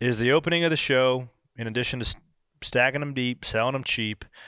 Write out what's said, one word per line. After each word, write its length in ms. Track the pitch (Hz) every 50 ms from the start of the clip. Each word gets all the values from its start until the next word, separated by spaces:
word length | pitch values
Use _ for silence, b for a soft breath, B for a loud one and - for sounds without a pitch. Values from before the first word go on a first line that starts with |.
is 180 | 120 123 117 110
the 120 | 117 123
opening 320 | 143 160 151 165 170 170 170
of 60 | 165
the 60 | 160
show. 520 | 147 - - 135 131 131 127 127 127 123 120 _ _ _ _ _
In 120 | 120 117
addition 320 | 113 110 123 120 - 135 123
to 60 | 113
s-, 100 | - - - _ _ _ _ _ _ _ -
stacking 400 | - - - 123 123 135 131 147
'em 100 | 147 143
deep, 320 | 131 131 123 123 123 - -
selling 300 | - - 110 117 131 139
'em 100 | 131 117
cheap. 400 | - - 117 110 107 107 - - - B B B